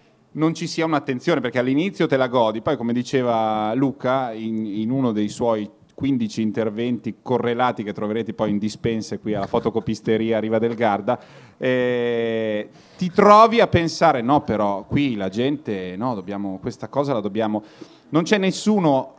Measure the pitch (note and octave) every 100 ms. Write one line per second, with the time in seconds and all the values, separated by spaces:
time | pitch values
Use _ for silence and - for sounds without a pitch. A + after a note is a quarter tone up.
0 | _ _ _ C#3+ D#3+ E3 E3+ - D#3+ D3
1 | C#3+ B2+ - D3+ A#2+ B2 B2+ C#3 F#3+ -
2 | D#3+ C3+ B2+ B2+ A2 A2 E3 C3+ A#2 A#2+
3 | B2 C3+ B2 A2+ A2 G#2+ G#2+ B2 C#3 -
4 | B2+ C3+ B2+ A2 A2+ A2 A2 G2+ A2 C3+
5 | B2+ G#2+ G#2 - A#2+ A2 G#2 - _ -
6 | C3+ B2+ G#2+ - A2 G#2+ A2 G#2+ A#2+ A#2+
7 | A2 - - A#2+ A#2+ A#2 B2+ - G#2 F#2+
8 | G#2 A2+ A2+ - A2 G#2 G#2+ - A#2 A2+
9 | G#2 G2+ A2 G#2 F#2+ A#2 A2+ A2 A2 G#2+
10 | - A2 A2+ A2 A2 A2 A#2 A2+ A2+ G2+
11 | G2+ B2 - - - - C3 B2+ B2 B2
12 | A#2+ A#2 A2+ A2+ A2 G#2 - - - -
13 | F3+ - G3+ G#3 A3+ A#3 G3 F3 E3 -
14 | E3 C#3 A#2 D3 D3 G#2+ G#2 G2 G#2 C3+
15 | C#3+ G#2 F#2+ G2+ C3 D3+ - G2 F#2 F2+
16 | B2+ G#2+ F2+ G2+ G2 F#2+ G2+ - A2+ C3+
17 | C#3+ A#2+ G2+ G#2 G#2+ G#2+ - - - -
18 | - D#3 E3 G#3 F#3+ - G#3+ G#3+ D#3+ C3+
19 | -